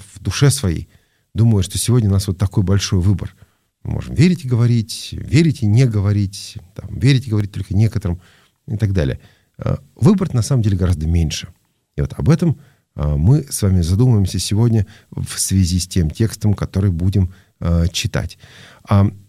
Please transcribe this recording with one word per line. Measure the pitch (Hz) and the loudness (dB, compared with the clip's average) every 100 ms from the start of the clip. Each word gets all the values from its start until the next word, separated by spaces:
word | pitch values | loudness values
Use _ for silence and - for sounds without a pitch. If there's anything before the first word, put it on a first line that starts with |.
| - | -14
в | - | -12
душе | - - 143 | -6 0 2
своей | - 95 80 - _ _ _ _ | 2 -2 -4 -8 _ _ _ _
думают, | - 117 107 90 | 0 2 2 0
что | - | -4
сегодня | - 120 107 | 0 2 2
у | |
нас | 95 95 | 0 0
вот | 90 | -2
такой | 98 - | -2 0
большой | 92 98 - 95 | 0 0 0 0
выбор. | 92 87 - - _ _ _ _ | 0 0 -4 -14 _ _ _ _
Мы | - | -8
можем | - - | -8 -4
верить | - 175 175 | 2 2 2
и | 127 | -2
говорить, | 117 117 120 110 - - | 0 2 0 -2 -8 -12
верить | 82 - 123 170 117 | -12 0 2 2 0
и | 104 | 2
не | 110 131 | 2 2
говорить, | 107 98 104 98 - - - - - | 2 0 0 -2 -6 -16 -18 -20 -18
там, | - - | -12 -2
верить | 131 135 139 | 2 2 0
и | |
говорить | 104 101 | -4 -4
только | 101 95 | -6 -4
некоторым | 95 110 98 92 87 _ _ _ _ - | 0 0 0 -4 -6 _ _ _ _ -8
и | 104 | -4
так | 104 | -2
далее. | 95 69 - - _ _ - | 0 -2 -4 -12 _ _ -8
Э, | - - - - | -4 -6 -6 0
выбор | 143 202 180 | 2 2 0
на | 123 | -2
самом | 101 135 | 0 0
деле | 107 92 | 0 0
гораздо | 90 85 78 | 0 0 0
меньше. | 85 78 - - - _ _ _ - | 0 0 -4 -12 -18 _ _ _ -6
И | |
вот | 69 - | -6 -2
об | - | 0
этом, | 165 170 - - _ _ - | 2 2 -2 -8 _ _ -4
э, | 73 73 | -2 2
мы | 87 147 - | 4 2 0
с | - | -2
вами | 101 92 | 0 2
задумаемся | 82 98 127 107 95 92 | 2 2 4 2 0 -2
сегодня | - 101 120 110 98 - - | -2 0 2 2 -2 -8 -14
в | - 90 - | -10 -8 -6
связи | - 95 87 90 | 0 2 2 0
с | - | -2
тем | 95 78 | -2 0
текстом, | - 110 - 107 | 0 -4 0 -2
который | 95 - 95 101 | -2 -2 -2 0
будем, | 85 92 98 90 - _ - | 0 0 0 0 -4 _ -8
э, | 85 85 85 | -2 0 0
читать. | - - 65 - - - - - - - | -2 -4 -4 -6 -10 -20 -20 -20 -12 0
Ам, | 101 98 - | 2 2 -2